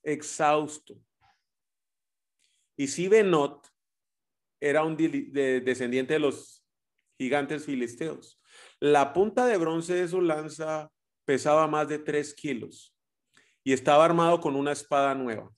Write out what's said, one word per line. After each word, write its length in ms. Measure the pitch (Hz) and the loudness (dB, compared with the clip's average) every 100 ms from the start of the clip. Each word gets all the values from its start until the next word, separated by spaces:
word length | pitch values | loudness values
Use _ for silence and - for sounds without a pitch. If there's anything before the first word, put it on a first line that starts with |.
exhausto. 880 | 156 147 - - 151 151 151 - _ 104 _ _ _ _ _ _ _ _ _ _ _ _ _ _ _ _ _ - | -4 -6 -8 -2 2 2 -2 -10 _ -20 _ _ _ _ _ _ _ _ _ _ _ _ _ _ _ _ _ -6
Y 100 | 139 | -6
Sibenot 800 | - 185 220 196 160 143 - _ _ _ _ _ _ _ _ _ _ | -4 4 4 4 2 0 -4 _ _ _ _ _ _ _ _ _ _
era 240 | 147 151 | 0 0
un 120 | 156 156 | 0 0
dili-, 360 | 160 143 - | 0 -2 -4
de-, 280 | 139 135 127 | -2 0 0
descendiente 540 | 127 123 123 127 131 | 0 -2 -2 -2 -2
de 60 | 156 | 0
los 440 | 147 - - - _ _ _ _ _ _ | 0 -2 -16 -20 _ _ _ _ _ _
gigantes 460 | 127 143 139 151 | -2 -2 -2 -8
filisteos. 760 | 151 131 120 120 160 143 - _ _ - - _ | -6 -6 -6 -6 -10 -10 -18 _ _ -20 -20 _
La 340 | 143 147 139 | 4 4 4
punta 320 | 175 208 214 247 | 2 0 2 2
de 100 | 202 | 2
bronce 380 | 160 165 170 | 0 -2 -4
de 120 | 180 175 | -4 -2
su 140 | 185 | 0
lanza 680 | 175 151 156 - 156 156 147 _ _ _ - | 0 -2 -6 -10 -8 -8 -10 _ _ _ -2
pesaba 400 | 131 151 151 156 | 0 4 4 4
más 220 | 151 147 | 0 -2
de 100 | 151 | -4
tres 360 | 151 147 147 | -4 -4 -4
kilos 600 | - 151 120 107 - - _ _ _ _ _ _ _ | -10 -8 -8 -10 -20 -20 _ _ _ _ _ _ _
y 80 | 135 | -2
estaba 320 | 131 151 147 | 0 4 6
armado 380 | 165 170 170 170 | 6 4 4 2
con 140 | 160 139 | 0 -2
una 160 | 143 | -2
espada 420 | 143 - 143 139 | -4 -2 0 0
nueva. 360 | 135 123 107 104 | -2 -6 -8 -12